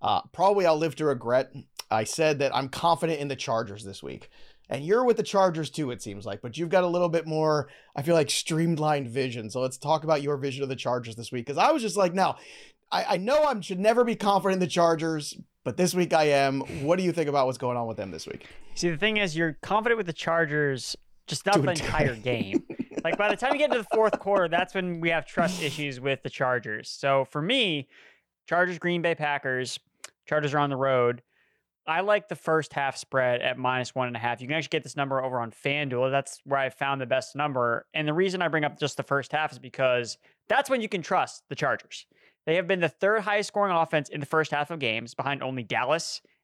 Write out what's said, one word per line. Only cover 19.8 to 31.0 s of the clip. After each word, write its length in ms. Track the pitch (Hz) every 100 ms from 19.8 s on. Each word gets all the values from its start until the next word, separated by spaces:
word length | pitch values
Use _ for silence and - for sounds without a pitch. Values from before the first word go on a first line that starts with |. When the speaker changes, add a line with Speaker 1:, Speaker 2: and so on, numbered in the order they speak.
| 226 226
Speaker 2:
with 80 | 175
the 80 |
Chargers, 840 | 156 - 165 160 151 147 131 - - _ _ -
just 220 | 151 190
not 80 | 202
Speaker 1:
To 60 |
Speaker 2:
the 80 | 139
Speaker 1:
a 20 |
Speaker 2:
entire 360 | 160 - 156 139
Speaker 1:
degree. 80 | 113
Speaker 2:
game. 420 | 127 120 98 - - - - -
Like, 140 | 165 175
by 120 | 208
the 40 | 202
time 180 | 254
you 40 | 285
get 140 | 294
to 80 | -
the 80 | - 220
fourth 240 | 214 190
quarter, 280 | 196 202 170
that's 280 | 170 180 190
when 260 | 180 170
we 80 | 165
have 160 | 165 -
trust 380 | - 170 180
issues 360 | 156 151 147 123
with 220 | 139 135
the 80 | 131
Chargers. 600 | - 127 123 110 107 120
So 340 | - 139 139 131
for 160 | 151
me, 480 | 165 269 208 151 131 - - _ _ _ -
Chargers, 300 | 170 180 170
Green 240 | 175 175
Bay 140 | 170 160
Packers, 640 | 151 143 135 127 123 - - _ - _ -
Chargers 260 | 151 147
are 60 | 147
on 100 | 143
the 80 | 131
road. 460 | 135 131